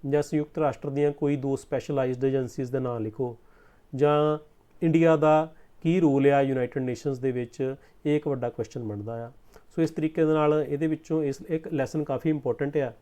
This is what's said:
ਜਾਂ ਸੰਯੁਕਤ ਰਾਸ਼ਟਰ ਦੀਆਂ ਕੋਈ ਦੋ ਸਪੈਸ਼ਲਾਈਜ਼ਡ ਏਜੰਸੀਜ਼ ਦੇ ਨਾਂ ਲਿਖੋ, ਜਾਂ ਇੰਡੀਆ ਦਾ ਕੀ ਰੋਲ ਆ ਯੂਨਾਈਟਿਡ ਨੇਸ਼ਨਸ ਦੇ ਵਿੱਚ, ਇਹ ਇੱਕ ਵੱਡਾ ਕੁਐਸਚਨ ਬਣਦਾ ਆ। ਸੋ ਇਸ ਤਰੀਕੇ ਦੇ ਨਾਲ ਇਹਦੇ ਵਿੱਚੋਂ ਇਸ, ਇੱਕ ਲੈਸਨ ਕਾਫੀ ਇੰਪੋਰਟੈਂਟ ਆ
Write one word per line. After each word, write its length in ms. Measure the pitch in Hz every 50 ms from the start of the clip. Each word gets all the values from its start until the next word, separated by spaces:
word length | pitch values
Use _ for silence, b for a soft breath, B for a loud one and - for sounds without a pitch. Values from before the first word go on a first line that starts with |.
| - 139
ਜਾਂ 120 | 139 147
ਸੰਯੁਕਤ 360 | 147 - - 151 147 147 - 160
ਰਾਸ਼ਟਰ 320 | 156 143 123 - - 143
ਦੀਆਂ 220 | 135 143 147 147
ਕੋਈ 240 | 143 - 151 143 147
ਦੋ 200 | 139 127 139 135
ਸਪੈਸ਼ਲਾਈਜ਼ਡ 680 | 131 - - - 131 - - 147 139 131 127 127 123 131
ਏਜੰਸੀਜ਼ 480 | 135 135 135 131 120 - - 135 123
ਦੇ 80 | 127 131
ਨਾਂ 200 | 127 123 120 117
ਲਿਖੋ, 380 | 110 107 107 - 131 123 117 - b b b b b b b b b b -
ਜਾਂ 440 | 127 143 147 147 147 151 151 151 151 - - _ _ _ _ _ -
ਇੰਡੀਆ 340 | - 165 160 165 165 165 160
ਦਾ 380 | 156 151 156 156 156 160 165 b b b b _ -
ਕੀ 180 | - 160 170 185
ਰੋਲ 260 | 170 151 135 139 135
ਆ 160 | 139 143 139
ਯੂਨਾਈਟਿਡ 400 | 139 135 135 131 123 123 - 139
ਨੇਸ਼ਨਸ 360 | 131 127 123 117 - 143 135 123
ਦੇ 140 | 131 135
ਵਿੱਚ, 420 | 123 123 123 120 - - 131 131 135 139 b b b b _
ਇਹ 100 | 147 147
ਇੱਕ 120 | 151 147 147
ਵੱਡਾ 220 | 139 123 123 120
ਕੁਐਸਚਨ 340 | - - 113 - - 131 117
ਬਣਦਾ 420 | 107 104 104 104 110 117 117 117
ਆ। 60 | 117 - - b b b b b b -
ਸੋ 60 | -
ਇਸ 80 | 165 160
ਤਰੀਕੇ 340 | 165 - 151 156 156 175 160
ਦੇ 80 | 156
ਨਾਲ 320 | 156 156 151 151 151 151 147 143
ਇਹਦੇ 180 | 147 143 160
ਵਿੱਚੋਂ 380 | 160 156 156 - - 160 160 156
ਇਸ, 120 | 139 135 - - -
ਇੱਕ 200 | 160 160 160 -
ਲੈਸਨ 360 | 165 151 135 123 - 156 147
ਕਾਫੀ 260 | - 135 131 - 160
ਇੰਪੋਰਟੈਂਟ 460 | 156 147 - 131 117 - 143 143 147
ਆ 160 | 151 139 120 113 -